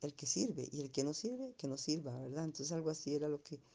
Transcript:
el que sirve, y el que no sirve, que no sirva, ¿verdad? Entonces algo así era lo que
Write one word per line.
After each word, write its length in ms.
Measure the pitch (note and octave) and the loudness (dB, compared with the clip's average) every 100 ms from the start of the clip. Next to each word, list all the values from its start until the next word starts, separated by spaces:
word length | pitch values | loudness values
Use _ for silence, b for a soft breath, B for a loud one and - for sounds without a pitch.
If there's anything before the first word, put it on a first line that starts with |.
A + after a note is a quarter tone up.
el 120 | D3 | -6
que 120 | - C#3+ | -2 0
sirve, 420 | F#3 A#3 C3+ B2 | 2 2 2 -2
y 120 | D3 | -4
el 80 | C3+ | -2
que 120 | C3+ | 2
no 120 | C#3+ | 2
sirve, 400 | D3+ A3+ B3+ C4 - | 2 0 -2 -4 -4
que 100 | C#3 | -4
no 120 | C3+ | 0
sirva, 360 | - D#3+ C#3 B2+ | 2 0 0 -4
¿verdad? 260 | C3 D3 | -2 -2
Entonces 280 | D#3+ D3 C#3+ | -2 -2 -2
algo 180 | E3 D#3 | 0 0
así 240 | D#3 C#3+ | 0 0
era 140 | D3 D3+ | 2 2
lo 140 | D3 | 0
que 160 | - C#3+ B | -4 -12 B